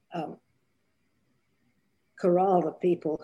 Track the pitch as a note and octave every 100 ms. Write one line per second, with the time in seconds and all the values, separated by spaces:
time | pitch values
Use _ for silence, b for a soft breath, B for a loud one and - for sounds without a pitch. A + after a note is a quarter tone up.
0 | _ E3+ D3 - _ _ _ _ _ _
1 | _ _ _ _ _ _ _ _ _ _
2 | _ - F#3 F3 F#3+ F3+ D#3 - F3+ E3+
3 | D#3 D#3